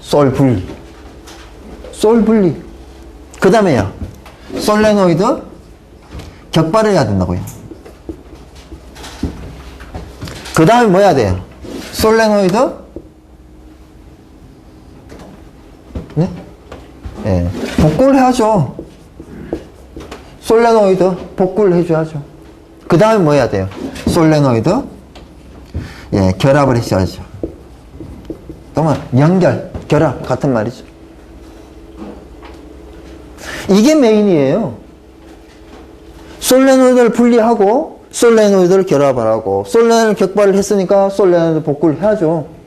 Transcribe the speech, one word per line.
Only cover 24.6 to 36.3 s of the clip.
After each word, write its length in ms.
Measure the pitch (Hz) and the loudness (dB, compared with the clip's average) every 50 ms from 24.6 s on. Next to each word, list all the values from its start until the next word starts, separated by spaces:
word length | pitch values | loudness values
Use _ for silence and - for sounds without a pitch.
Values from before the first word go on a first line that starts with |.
| 110 156 190 254 285 - - - - - - - - - - - - - - - - - - - - - - - - - - | 0 0 -2 -2 -4 -8 -14 -20 -20 -20 -20 -20 -20 -20 -20 -20 -20 -20 -20 -20 -20 -12 -12 -12 -12 -12 -16 -20 -14 -4 -2
예, 180 | 104 95 92 95 - | 0 0 0 0 0
결합을 380 | - 135 139 147 143 131 127 | 2 2 4 4 2 2 0
해줘야죠. 460 | 120 113 - 110 95 95 82 - - - - - - - - - - - - - - - - - - - - - - - - - - - - - - - - - | -2 -2 -2 -2 -2 -2 -2 -6 -12 -18 -18 -14 -12 -12 -12 -12 -16 -20 -20 -20 -20 -20 -20 -20 -20 -18 -18 -18 -20 -16 -16 -16 -16 -16 -20 -20 -20 -20 -8 -4
그러면 300 | - 156 160 - - - - - 123 | -2 0 0 -2 -2 -6 -2 0 2
연결, 520 | 143 156 180 190 180 151 117 107 - - - - - - | 4 4 4 4 2 2 0 -2 -6 -10 -14 -14 -4 0
결합 360 | 180 147 160 151 123 - - | 0 2 2 0 -2 -6 -6
같은 280 | - 127 123 - 143 131 | -6 -6 -4 -2 -2 -2
말이죠. 320 | 113 107 117 120 - - - - - - - - - - - - - - - - - - - - - - - - - - - - - - - - - - - - - - - - - - - - - - - - - - - - - - - - - - - | -2 -2 -4 -8 -12 -20 -20 -20 -20 -20 -20 -20 -20 -20 -20 -20 -20 -20 -20 -20 -20 -20 -20 -20 -20 -20 -20 -20 -18 -18 -16 -16 -18 -20 -20 -20 -20 -20 -20 -20 -20 -20 -20 -20 -20 -20 -20 -20 -20 -20 -20 -20 -20 -20 -20 -20 -18 -16 -14 -14 -12 -2 2
이게 260 | 196 196 214 277 311 | 2 4 4 4 4
메인이에요. 800 | 311 269 226 220 214 208 202 185 156 139 131 147 208 226 151 113 - - - - - - - - - - - - - - - - - - - - - - - - - - - - - - - | 4 4 4 4 2 2 2 2 2 2 0 0 -2 -2 -6 -8 -12 -18 -20 -20 -20 -20 -20 -20 -20 -20 -20 -20 -20 -20 -20 -20 -20 -20 -20 -20 -20 -20 -20 -20 -20 -20 -20 -20 -20 -20 -20